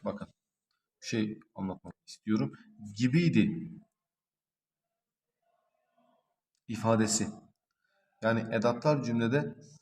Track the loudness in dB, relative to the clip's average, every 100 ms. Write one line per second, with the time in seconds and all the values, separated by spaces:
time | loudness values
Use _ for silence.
0 | -8 -8 -10 _ _ _ _ _ _ _
1 | -6 -2 -2 -6 _ -10 -8 -8 -14 -20
2 | -20 -10 -2 0 0 -6 -20 -18 -12 -2
3 | 2 2 4 4 2 0 -8 -14 -20 _
4 | _ _ _ _ _ _ _ _ _ _
5 | _ _ _ _ _ _ _ _ _ _
6 | _ _ _ _ _ _ -10 -2 2 4
7 | 4 0 -2 -8 -18 _ _ _ _ _
8 | _ _ 0 0 0 0 2 2 2 0
9 | 0 0 2 0 -2 -8 -18 -20